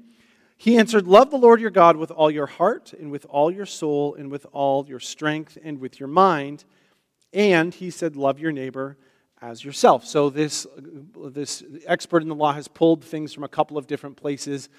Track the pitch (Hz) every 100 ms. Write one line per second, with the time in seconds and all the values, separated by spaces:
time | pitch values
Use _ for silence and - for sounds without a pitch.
0 | _ _ _ _ _ _ 220 233 220 220
1 | 175 202 269 277 240 233 226 185 170 156
2 | 160 160 156 151 135 - 185 - - 170
3 | 151 143 - 143 156 190 190 - 156 143
4 | 143 147 139 143 - 143 139 139 143 127
5 | - - 151 156 151 - 156 143 127 -
6 | 139 165 190 156 139 147 _ _ _ _
7 | _ _ _ 190 208 170 170 - 185 -
8 | 165 143 139 135 160 143 131 131 139 143
9 | _ _ _ _ 117 113 135 139 233 131
10 | - 151 143 139 151 - - - 147 147
11 | 160 - 143 139 139 - - 147 147 175
12 | - 170 160 147 151 147 139 - 165 160
13 | 127 160 151 - 143 - 156 151 131 147
14 | 143 127 147 135 143 139 -